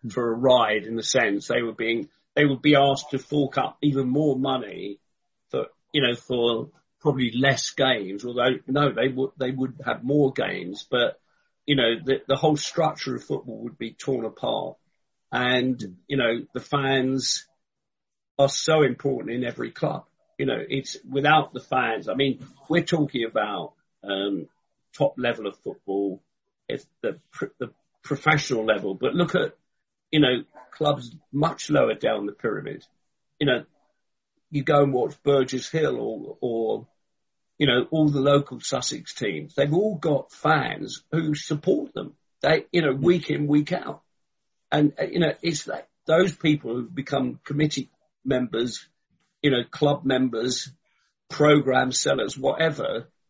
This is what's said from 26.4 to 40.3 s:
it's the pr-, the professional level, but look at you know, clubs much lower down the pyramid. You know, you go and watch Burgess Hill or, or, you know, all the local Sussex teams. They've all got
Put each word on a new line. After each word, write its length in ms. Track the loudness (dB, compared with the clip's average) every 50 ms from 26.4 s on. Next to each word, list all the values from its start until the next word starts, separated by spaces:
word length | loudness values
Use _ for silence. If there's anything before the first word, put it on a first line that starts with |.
| _ _ _ _ _ -10
it's 160 | -10 -10 -10 _ _ _
the 180 | -6 -6 -6 -6 _ _
pr-, 140 | _ -10 -10 -10 _ _
the 120 | -12 -12 _ _ _ _ _ _ _
professional 640 | -8 -8 0 2 2 2 2 2 0 -2 0 2
level, 280 | 2 2 2 0 -6 -6
but 200 | -2 -2 -2 0
look 220 | 0 0 2 0
at 200 | 0 -2 -2 -6 _ _ _ _ _ _ _ _ _ _ _
you 80 | 4 4
know, 240 | 6 6 4 0 -2 _ _ -20 -20 _
clubs 420 | -8 -2 0 0 0 0 -4 -14 -18 -20 _ _
much 380 | -2 0 0 0 -2 -4 -4 2
lower 240 | 4 4 4 4 2
down 320 | 0 0 -2 0 0 -4
the 60 | -6
pyramid. 540 | -8 _ -6 -4 -4 -4 -8 -10 -12 -14 -16 _ _ _ _ _ _ _ _ _ _ _
You 80 | 0
know, 180 | 0 0 0 -2 _ _ _ _ _ _ _ _ _ _ _ _ _ _ _ _ _
you 140 | -6 -4 0
go 200 | 4 6 6 6
and 100 | 4 2
watch 280 | 0 -2 -2 -6 _ _
Burgess 460 | 2 4 4 2 2 -2 -6 -8 -4
Hill 300 | -2 0 0 0 -2 -2
or, 380 | -4 -6 -6 -8 -10 -14 -10 _
or, 460 | -4 -4 -2 -2 -2 -2 -2 -4 -6 _ _ _ _ _ _ _ _ _ _ _ _ _ _
you 100 | _ 2
know, 200 | 4 4 2 2 0
all 180 | 2 2 4 4
the 120 | 4 2
local 380 | 4 4 4 4 2 0 -10 -10
Sussex 540 | -8 -6 -4 -4 -4 -6 -8 -8 -12 -14 -10
teams. 420 | -6 -4 -4 -4 -4 -8 -6 -2
They've 180 | 0 0 2 2
all 220 | 2 2 0 -2
got 340 | -2 0 0 0 0 -2 _